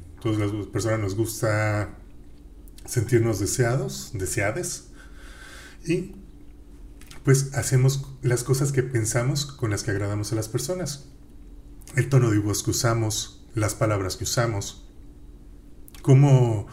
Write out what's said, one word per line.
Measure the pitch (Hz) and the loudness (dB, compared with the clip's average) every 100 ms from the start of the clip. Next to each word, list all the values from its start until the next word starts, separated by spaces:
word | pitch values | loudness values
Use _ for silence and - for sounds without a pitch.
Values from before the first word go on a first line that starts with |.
| - - | -14 -6
Todas | 110 107 | -2 0
las | 101 107 95 | 0 -2 -4
personas | 104 110 110 | -2 0 0
nos | 98 | 0
gusta | 101 107 - 110 107 107 104 90 - - - - - - - - - - | -2 -2 0 0 2 0 0 -4 -10 -18 -20 -20 -20 -20 -20 -20 -18 -6
sentirnos | 123 104 120 117 101 | -4 2 2 4 0
deseados, | 95 - 120 135 202 - - | -2 0 0 0 -4 -8 -10
deseades, | 101 92 110 101 180 180 - - - - - - - - - - - 165 | -6 -4 -2 -2 -2 -6 -10 -14 -20 -18 -18 -18 -18 -18 -18 -20 -10 -2
y | 170 185 - - - - - - - - - - - | -2 -2 -12 -18 -18 -18 -18 -20 -18 -18 -18 -18 0
pues | 135 135 - | 6 6 4
hacemos | 120 - 131 131 - - - | -2 2 4 4 2 -6 -4
las | 120 - | 0 0
cosas | - 135 139 | 2 2 2
que | 131 | 2
pensamos | - 113 107 120 127 - - | 0 0 0 0 0 0 -4
con | - 110 | -4 -2
las | 98 | -2
que | - | -2
agradamos | 98 101 104 101 | -2 -2 -2 -2
a | |
las | 113 107 | -4 -2
personas. | 123 - 185 165 - - - - - - - - - - | -4 -2 -4 -4 -8 -14 -20 -20 -20 -18 -18 -18 -18 -4
El | 131 117 | -2 4
tono | 135 117 | 4 6
de | 104 | 4
voz | 104 98 | 2 0
que | - | 0
usamos, | - 117 117 110 107 - - - | 0 2 2 0 -2 -8 -14 -8
las | 110 107 | -2 -2
palabras | - 110 101 92 - | 0 0 2 -2 -4
que | |
usamos, | 98 - 117 101 - - - - - - - - - - - - - - | -2 0 0 -2 -6 -12 -18 -18 -20 -18 -18 -18 -20 -20 -20 -20 -18 -2
cómo, | 139 135 143 131 120 107 - | 6 8 10 8 6 0 -4